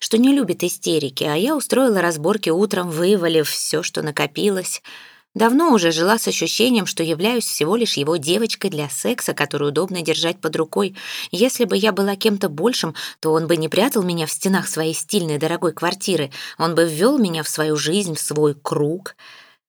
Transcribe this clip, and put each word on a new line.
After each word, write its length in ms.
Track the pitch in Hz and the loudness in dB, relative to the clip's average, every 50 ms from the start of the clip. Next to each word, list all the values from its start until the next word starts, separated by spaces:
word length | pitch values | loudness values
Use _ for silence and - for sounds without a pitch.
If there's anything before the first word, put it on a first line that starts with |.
что 160 | - - - | -4 0 2
не 160 | 226 247 269 | 4 6 6
любит 320 | 285 285 247 180 175 - 180 | 6 4 2 0 -2 -2 -2
истерики, 600 | 175 - - - 180 165 151 143 131 - - - | -4 -4 -4 -2 0 0 0 0 -2 -4 -2 -2
а 100 | 156 147 | 0 0
я 180 | 160 196 269 320 | 0 0 0 0
устроила 460 | 285 - - 220 240 269 247 208 190 | -2 0 0 2 4 4 4 4 2
разборки 480 | 175 170 165 151 147 170 214 214 - 175 | 2 0 0 0 0 0 0 0 0 0
утром, 420 | 160 180 208 202 202 185 180 175 | 2 2 2 0 0 -2 -4 -2
вывалив 580 | 156 156 175 185 214 196 170 170 165 160 147 - | -2 0 2 4 4 4 2 2 2 2 2 0
всё, 340 | - - - - - 156 | -2 -6 -4 -2 -2 -2
что 200 | 175 - - 170 | -4 -4 -6 -4
накопилось. 800 | 160 151 147 - 147 147 - 151 180 208 196 185 180 - - - - - - - - - - - _ _ - | -4 -4 -2 -2 -2 -2 -2 0 0 0 0 0 -4 -6 -8 -10 -12 -16 -20 -20 -20 -20 -20 -20 _ _ -2
Давно 380 | 185 220 226 247 285 339 330 254 | 2 2 4 4 4 6 6 6
уже 180 | 208 165 165 | 6 4 2
жила 260 | 160 160 170 190 226 220 | 2 2 2 2 2 2
с 80 | - 202 | 0 -2
ощущением, 580 | - - 170 165 - - 214 254 247 220 185 | -2 -2 -2 -2 0 2 2 4 4 2 0
что 160 | - - - | -2 -2 -4
являюсь 420 | 165 160 160 147 185 226 247 233 220 | -2 -2 0 0 0 0 0 0 -2
всего 320 | - - - 151 156 202 | -2 -2 -2 0 0 2
лишь 220 | 240 233 - - 139 | 0 0 0 0 -2
его 180 | 143 151 170 | 0 0 0
девочкой 540 | 175 135 151 180 214 233 214 - - - 196 | -2 0 0 0 0 0 -2 -4 -4 -4 -4
для 180 | 185 147 147 135 | -4 -4 -6 -6
секса, 460 | - - - 202 247 - - - 147 | -6 -4 -4 -4 -4 -2 -4 -4 -2
которую 340 | - 143 - - 143 147 147 | -2 -2 -2 -2 -2 -2 0
удобно 320 | 139 151 180 185 190 175 | 0 0 -2 -2 -4 -6
держать 400 | 160 156 151 151 165 165 175 - | -2 -2 -2 0 0 -2 -4 -2
под 160 | - 160 151 | -4 -4 -2
рукой. 400 | 165 160 156 - 196 202 185 190 - - - - - - - | -2 -2 -2 0 -2 -2 -2 -4 -8 -14 -12 -10 -10 -10 -6
Если 360 | - 175 226 254 - - 240 | 0 2 2 2 2 0 0
бы 100 | 185 190 | 0 0
я 160 | 196 202 220 | 2 2 2
была 240 | 196 190 196 202 202 | 2 2 0 0 0
кем-то 320 | 196 - 220 208 196 - 165 | 0 0 0 0 2 -2 -4
большим, 460 | 147 147 175 240 254 - - 165 147 - - - - - | -2 0 0 0 0 0 -4 -4 -6 -8 -12 -12 -12 -6
то 140 | - 156 156 | -2 0 0
он 120 | 160 165 | 2 2
бы 120 | 151 170 160 | 2 0 0
не 100 | 160 151 | 0 0
прятал 340 | - 175 214 277 - 226 | 2 2 2 2 2 0
меня 220 | 185 180 170 170 160 | 0 0 -2 -2 -4
в 60 | 151 | -4
стенах 360 | - - - 190 190 180 - | -4 -2 0 2 2 2 0
своей 280 | - - 156 160 160 156 | -2 -4 -2 -2 -2 -2
стильной 420 | - - - - 208 175 156 147 | -4 -6 -2 -2 0 0 0 -2
дорогой 380 | 147 156 160 170 170 185 165 147 | 0 0 0 -2 0 -2 -2 -2
квартиры. 560 | - 165 175 196 190 - 208 180 156 143 135 - - - - - | 0 -2 -2 -2 -2 -2 -2 0 0 0 -4 -6 -12 -14 -12 -6
Он 180 | - 156 175 165 | -4 -2 0 2
бы 120 | 160 170 170 | 2 2 2
ввёл 300 | 156 151 185 254 294 277 | 2 2 2 2 4 4
меня 240 | 214 180 165 160 | 2 2 0 -2
в 80 | 151 - | -4 -4
свою 260 | - - 156 156 151 | -2 -2 0 0 0
жизнь, 380 | 147 143 151 170 208 202 175 156 | 0 0 0 0 0 0 -2 -4
в 60 | - | -4
свой 340 | - - 147 151 151 147 139 | -4 -2 0 2 2 2 2
круг. 600 | 143 - - 165 - 147 147 165 190 190 - - _ - - - - - - _ _ _ | 0 -4 -4 -2 0 0 0 -2 -4 -8 -14 -18 _ -20 -20 -20 -20 -20 -20 _ _ _